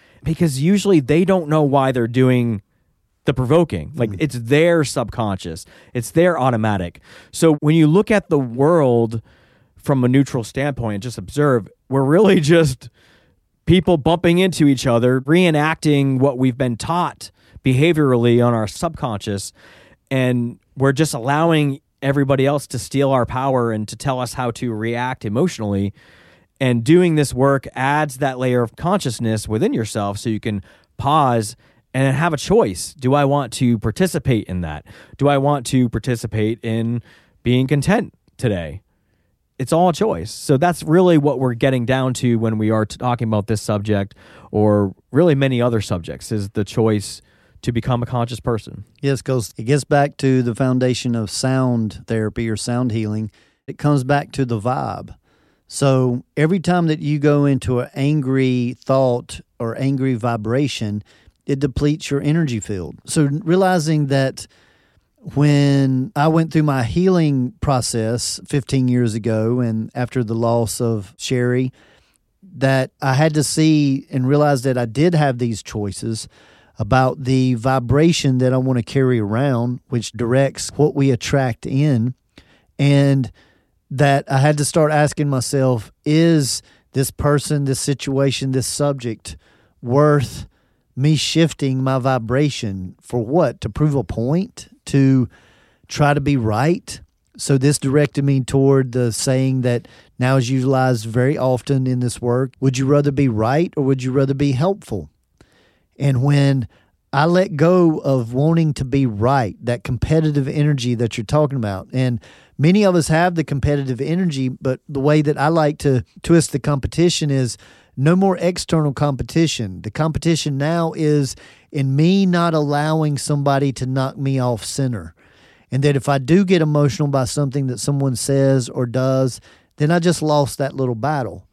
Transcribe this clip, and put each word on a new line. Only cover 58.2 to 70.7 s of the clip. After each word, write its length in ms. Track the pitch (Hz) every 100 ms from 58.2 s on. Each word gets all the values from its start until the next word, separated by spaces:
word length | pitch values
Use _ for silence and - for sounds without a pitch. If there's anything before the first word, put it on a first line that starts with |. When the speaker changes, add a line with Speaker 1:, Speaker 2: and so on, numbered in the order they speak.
| 131 135 131 127 120 127 -
Speaker 2:
thought 560 | 135 131 120 - - - -
or 180 | 113 113
angry 360 | 135 139 131 120
vibration, 880 | 120 117 107 127 147 - 110 104 - _ _ _ -
it 140 | 139
depletes 500 | 143 - 147 151 -
your 120 | 139
energy 400 | 147 160 156 113
field. 340 | 95 98 78 - -
So 200 | 165 143 147
realizing 640 | 160 180 185 180 151 151 143
that 400 | 135 135 - - _ _ _ _ _ _ _ - 139
when 760 | 147 143 143 139 135 131 131 143
I 120 | 156
went 260 | 160 160
through 100 | 160
my 200 | 151 135
healing 680 | 113 170 185 180 156 135 123 -
process 800 | 147 131 - 117 110 117 - - -
fifteen 400 | 110 - 139 127
years 260 | 123 117
ago 460 | 113 110 110 113 123
and 320 | 120 110 110
after 300 | 127 123 127
the 100 | 110
loss 460 | 113 117 117 110